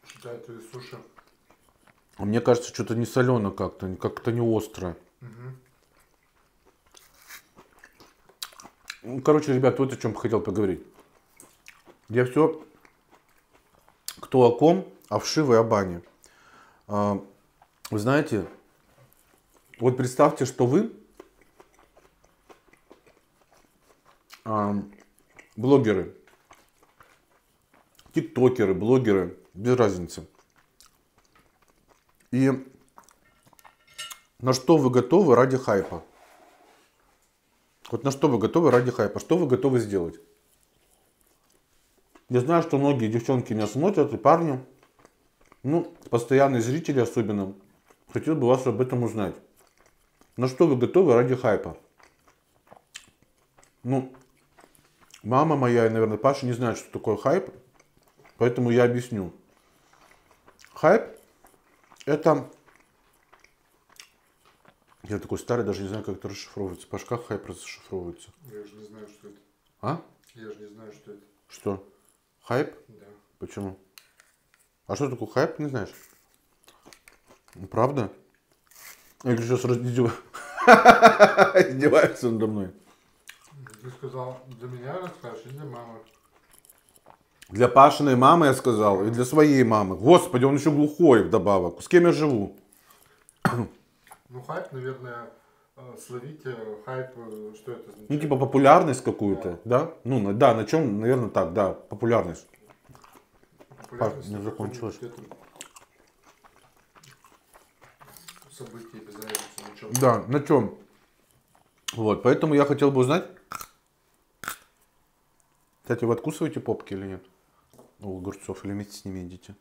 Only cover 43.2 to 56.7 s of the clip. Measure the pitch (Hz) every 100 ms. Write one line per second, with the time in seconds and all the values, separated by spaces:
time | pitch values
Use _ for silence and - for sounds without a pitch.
43.2 | 117 131 117 110 104 131 175 202 117 113
44.2 | 139 170 165 131 - _ _ _ _ _
45.2 | _ _ _ _ 127 170 - - - 117
46.2 | - 135 139 123 113 147 160 135 117 -
47.2 | 107 101 95 98 _ _ _ _ _ 117
48.2 | 139 156 120 131 131 110 127 123 117 104
49.2 | 92 - _ _ _ _ _ _ _ _
50.2 | _ - 127 127 165 127 123 175 180 120
51.2 | 131 127 120 98 - - _ _ - _
52.2 | _ _ _ _ _ - _ - _ _
53.2 | _ _ _ _ _ _ 123 131 131 -
54.2 | _ _ _ _ _ _ _ _ _ -
55.2 | 101 127 160 147 123 120 113 113 110 107
56.2 | 135 139 123 117 120